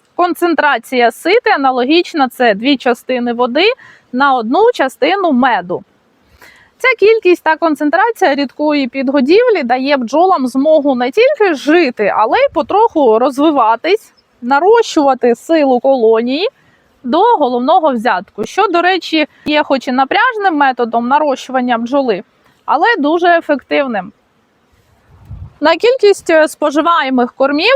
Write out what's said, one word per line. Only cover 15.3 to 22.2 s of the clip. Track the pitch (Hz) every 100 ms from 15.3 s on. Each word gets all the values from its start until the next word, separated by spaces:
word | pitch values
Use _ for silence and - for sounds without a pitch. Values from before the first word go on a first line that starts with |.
| 233
силу | - 320 277 247
колонії | 269 269 220 226 240 269 427 - _ _ _ _
до | 254 294
головного | 453 453 262 247 254 359 311
взятку, | 247 226 190 - - 208
що, | - 415
до | 349
речі, | 339 370 - 320 302 _ -
є | 302
хоч | 294 269 -
і |
напряжним | 247 269 381 480 440 392 302
методом | 277 254 233 233 240
нарощування | 285 302 262 - 262 247 233
бджоли, | 233 277 262 190